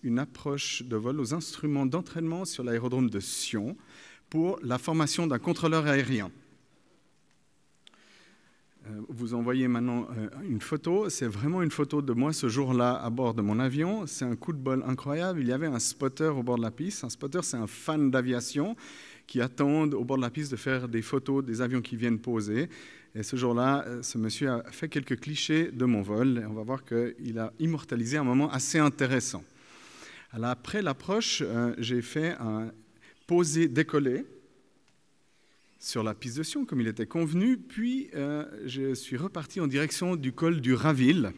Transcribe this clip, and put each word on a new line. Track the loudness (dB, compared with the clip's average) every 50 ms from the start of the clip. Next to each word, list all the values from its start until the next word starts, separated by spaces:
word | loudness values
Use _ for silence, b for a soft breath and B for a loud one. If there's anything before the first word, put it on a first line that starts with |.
| -2
une | 0 0 0
approche | 0 -2 -6 -8 -6 -4 -4 -2 -4 -4 -4 -6 -6
de | -2 -4
vol | -2 -2 -2 -2 -2
aux | -2 -2 -2
instruments | -4 -4 -6 -10 -6 -4 -2 0 0 0 0
d'entraînement | 0 -2 -4 -4 -6 -6 -4 -4 -4 -4 -6
sur | -6 -6 -6 -4
l'aérodrome | -2 -2 0 0 0 2 2 2 2
de | 2 -2
Sion | -4 -4 -6 -4 -4 -4 -2 -2 -4 -4 -6 -10 B B B B B B B B B -4
pour | 0 2 2 2 0 -2
la | -2 -2 -2 -2
formation | 0 0 2 2 2 2 2 0 2
d'un | 2 2 0
contrôleur | 2 0 0 2 2 2 4 4 4 4
aérien. | 4 4 4 2 0 0 -2 -4 -8 -14 -20 _ -20 _ _ _ _ _ _ _ _ _ _ _ _ _ _ _ _ _ _ _ _ _ _ _ _ _ _ -20 b b b b b b b b b b b b b b b b _ _ -16
Euh, | -12 -10 -10 -10 -10
vous | -8 -6 -4 -2 -2
en | 0
voyez | 0 2 2 4 4 4
maintenant, | 4 4 2 2 0 0 -2 -2 -4
euh, | -4 -4 -6 -6 -8 -6 -4
une | -4 -2
photo. | -2 -2 -4 -2 0 2 2 2 2 0
C'est | -2 -2 -2
vraiment | -2 -2 0 0 0 0 2 0
une | 0
photo | 2 0 0 0 0 -2 0
de | 2 2
moi | 2 2 2 2
ce | 0 0 0
jour-là | 2 2 2 4 4 4 4 4 2 2
à | 0 -2
bord | -2 0 2 2 2
de | 2
mon | 2 2 2 2
avion. | 2 2 2 2 0 0 0 -2 -4
C'est | -6 -6 -4 -2
un | -2 -2
coup | -4 -2 -4 -4
de | -2
bol | 0 0 0 0 0
incroyable. | 0 -2 -2 -2 -2 -2 -2 0 -2 -2 0
Il | 0 0
y | 0
avait | 0 0
un | 0 -2 -2
spotter | -2 -2 -4 0 -2 -2 0 2 0 2
au | 2 0 0
bord | 0 2 2
de |
la | 0 -2
piste. | -2 -4 -6 -6 -6 -6 -8
Un | -8
spotter, | -8 -6 -8 -4 -4 -2
c'est | -2 -2 -2 -4
un | -4 -4
fan | -6 -8 -4 -2 2 4 4 4
d'aviation | 4 4 2 2 0 0 -2 -2 -2 -2 -2 -2 -2 B B B B B B B B B B
qui | B 0 0
attend | 0 0 0 2 2 4 4 4 4 2
au | 2 0 0
bord | 0 0 0
de |
la | 0 0
piste | -2 -4 -6 -4
de | -6
faire | -4 -2 0 0 0 -2 -2
des | -2 -2
photos | -2 0 -2 -2 0 2 0 0 0
des | -2 -2 -2
avions | 0 0 0 0
qui | -2 -2 -4
viennent | 0 2 2 2 2
poser. | 0 0 0 0 0 0 0 0 0 -2 B B B B B B B B -8
Et | -8 -6
ce | -4 -2
jour-là, | 0 0 2 2 4 4 4 4 2 0 -4
euh, | -8 -8 -6
ce | -4 -2 -2
monsieur | -2 -2 0 0 0 0
a | 0 -2 -4 -6
fait | -10 -8 -6 -4
quelques | -4 -4 -2 -2 -4 -4
clichés | -4 -6 -4 -4 0 2 2 2 2 2
de | 0 2 4
mon | 4 4 4
vol. | 2 0 2 2 4 4 2 2
Et | -2
on | -4 -6
va | -6 -6
voir | -6 -6 -6 -4
qu'il | -2 0 0 0 0 -4 -6 -8 -6 -4 -4
a | -4 -6 -4 -2
immortalisé | 0 0 0 0 -4 -4 -2 -2 0 0 0 0
un | 2
moment | 4 4 4 4 4
assez | 2 0 -2 2 4 4
intéressant. | 4 4 4 2 0 2 2 2 0 -2 -6 -8 -12 -14 B B B B B B B B B B B B B B B B
Alors, | -8 -4 -2 -2
après | -2 -4 -6 -6 -4 -2
l'approche, | 0 -2 -2 -4 -2 -2 0 0 2 0 0 0 0
euh, | 0 0 2 2 0 0 -2
j'ai | -2 0 0 -2
fait | -2 -2 -2 -2 -2 -2 -2 -4
un | -4 -4 -4 -4 -4 -6 -10 -14 -20 _ _ b b b b b _ 2
poser-décoller | 4 4 4 4 4 4 4 4 4 2 2 2 2 2 2 2 0 -2 -4 -8 -14 -20 -20 -20 _ _ _ _ _ _ _ _ _ _ _ _ _ _ _ b b b b b b b b b b b
sur | -10 -6 -4 -2 -2
la | -2 -4
piste | -6 -8 -8 -6 -6
de | -6
Sion, | -4 -4 -4 -4
comme | -2 0 0
il | 0 0
était | 0 -2 -4 -2
convenu, | 0 0 0 2 2 2 4 4 2 2
puis, | 0 -8 -6 -4 -2 -2 -2 -2 -4 -6 -6
euh, | -4 -4 -2 -2 -4 -6 -8 -10 -10 -10
je | -8 -4 -2 0 0 0
suis | -2 -4 -6 -6
reparti | -4 -4 -4 -4 -6 -8 -6 -4 -2
en | 0 2
direction | 2 2 0 0 -2 -2 0 0 0 0
du | -2 -4 -2
col | 0 2 2 2 2
du | 4 4 4
Ravil, | 4 4 4 4 6 6 6 6 6 4 0 -2